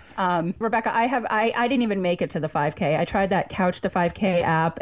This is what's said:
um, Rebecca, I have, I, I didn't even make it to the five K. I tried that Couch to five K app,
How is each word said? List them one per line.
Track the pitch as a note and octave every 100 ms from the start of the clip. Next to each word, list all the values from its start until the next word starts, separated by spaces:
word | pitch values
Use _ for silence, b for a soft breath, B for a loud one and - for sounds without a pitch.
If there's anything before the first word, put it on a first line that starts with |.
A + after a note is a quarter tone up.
| - -
um, | F#3 F3 E3+ -
Rebecca, | A3 A3+ A#3
I | A3+
have, | A#3+ C4 A3+
I, | G#3+ A3+ -
I | A#3+
didn't | C4
even | A3+ G3
make | F3 F3
it | F#3+
to | E3
the | D3+
five | E3 D3 -
K. | D#3 D3+
I | E3+
tried | G3+ F#3+
that | F#3 -
Couch | - F3+ F3+
to | F#3+
five | F#3 F3 -
K | G3+ F3
app, | E3+ D#3+ E3 -